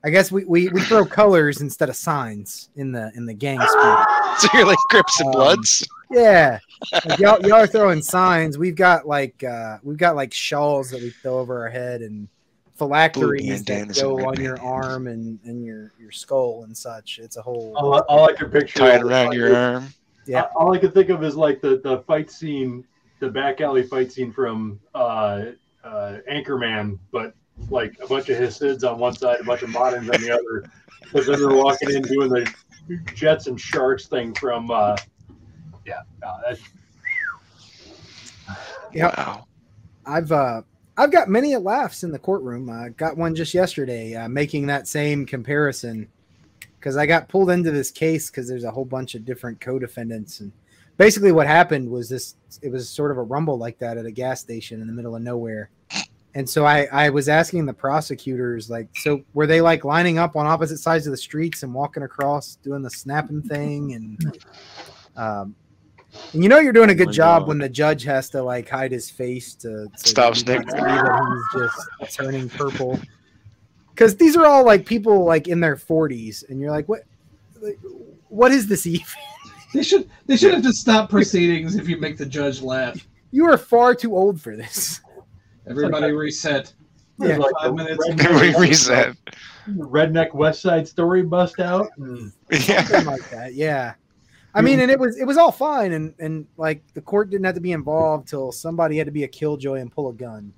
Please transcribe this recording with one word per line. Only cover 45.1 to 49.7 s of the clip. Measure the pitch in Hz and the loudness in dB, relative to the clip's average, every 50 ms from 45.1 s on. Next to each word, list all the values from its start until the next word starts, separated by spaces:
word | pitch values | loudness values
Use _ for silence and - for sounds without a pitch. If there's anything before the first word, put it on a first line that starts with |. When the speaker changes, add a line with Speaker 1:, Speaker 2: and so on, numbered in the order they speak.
| 147 143 139 | -2 -2 -4
Speaker 1:
comparison, | - - 127 113 120 143 143 151 143 131 - - 120 113 110 107 - _ _ _ _ _ _ _ _ _ _ - _ _ _ | -6 -8 -10 -6 -4 -2 0 0 0 -2 -6 -10 -12 -12 -12 -12 -14 _ _ _ _ _ _ _ _ _ _ -20 _ _ _
'cause | - 143 131 143 | -10 -6 -2 -2
I | 147 | 0
got | 147 170 165 165 _ | 2 2 0 0 _
pulled | - 190 196 180 | 0 2 2 2
into | 180 180 175 165 | 2 0 0 -2
this | 151 143 131 - | -2 -2 -4 -6
case | - - 160 160 160 156 156 - | -6 -4 -2 -2 -2 -2 -4 -8
'cause | _ - 123 120 | _ -12 -10 -10
there's | 127 123 117 | -10 -8 -8
a | 117 | -8
whole | 110 127 135 | -8 -8 -10
bunch | 127 131 131 131 123 - | -8 -8 -10 -10 -10 -12
of | 117 110 | -14 -12
different | 127 127 120 - 123 113 - | -12 -12 -10 -10 -14 -14 -12
co-defendants. | - 127 | -10 -8